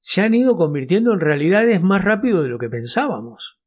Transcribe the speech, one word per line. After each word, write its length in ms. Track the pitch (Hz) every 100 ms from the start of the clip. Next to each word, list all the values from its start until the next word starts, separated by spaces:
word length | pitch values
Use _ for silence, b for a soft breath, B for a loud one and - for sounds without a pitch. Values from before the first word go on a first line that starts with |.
se 200 | - -
han 120 | 214
ido 220 | 233 254 208
convirtiendo 580 | 160 143 131 196 233
en 60 | 202
realidades 600 | 156 147 156 202 233 202
más 200 | 185 196
rápido 380 | 190 214 247 190
de 80 | 139
lo 80 | 120
que 120 | 117
pensábamos. 880 | 117 117 - 277 127 117 110 - -